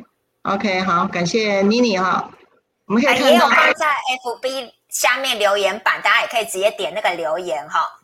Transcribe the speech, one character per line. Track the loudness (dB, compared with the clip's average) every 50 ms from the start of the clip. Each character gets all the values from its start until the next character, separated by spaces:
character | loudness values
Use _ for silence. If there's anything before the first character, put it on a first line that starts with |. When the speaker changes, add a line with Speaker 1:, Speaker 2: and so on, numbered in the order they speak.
| -14 _ _ _ _ _ _ _
Speaker 1:
OK， | -6 -4 -4 -2 -2 -2 -2 -2
好， | 0 0 0 0 0
感 | 0 -2 -2 -2
谢 | 0 0 0 0 0 0 2
妮 | 2 2 4 4
妮 | 2 2 2 0
哈。 | 0 0 -2 -2 -4 -8 -12 -20 -20 _ _ _ _ _ _ _ _
我 | -2 0
们 | 2
可 | 2 2
以 | 2
看 | 4 4
到 |
Speaker 2:
哎， | 6
也 | 6
有 | 6 6
放 | 4 4 4 4 4 2
在 | 0 0 -2
F | -2 -2 -4 -4 -6 -6 -6 -8 -8 -6
B | -6 -6 -6 -6 -10 -12 -16 _ _ -10
下 | -6 -2 0 0 0 0
面 | -2 -2 -2 0
留 | 2 2 2 2
言 | 0 0 -2 -2
板， | -2 -2 -2 0
大 | 0 2 2
家 | 2
也 | 0
可 | 0 -2 -4
以 | -4
直 | -4 -2 0
接 | 0 0
点 | 0 -2 -6 -6 -4
那 | -4
个 | -2 -2 -2
留 | -2 -2 -4 -4 -4
言 | -4 -4 -6 -6 -6 -4
哈。 | -2 -2 -2 -2 -6 -14